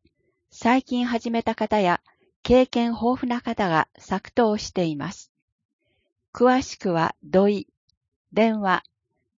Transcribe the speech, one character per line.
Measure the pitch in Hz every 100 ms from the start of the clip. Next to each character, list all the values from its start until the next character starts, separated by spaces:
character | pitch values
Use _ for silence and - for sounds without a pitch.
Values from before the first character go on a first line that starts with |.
| _ _ _ _ _
最 | - 233 262
近 | - 247 247
始 | 233 240
め | 226
た | 220 226
方 | 214 214
や | 180 175 _ _ _ _
経 | - 247 254
験 | 240 233
豊 | 233 233 262
富 | 247
な | 240
方 | - 226 190
が | 160 - _
作 | - 190 -
答 | - 226 214
し | -
て | - 165
い | 147
ま | 156
す。 | - - _ _ _ _ _ _ _ _ _ _
詳 | - 247 254
し | - -
く | 202
は | 165 160 -
土 | 147 185 202
井。 | 202 - _ _ _ _ _ _
電 | - 226 214
話、 | 196 180 - _ _ _ _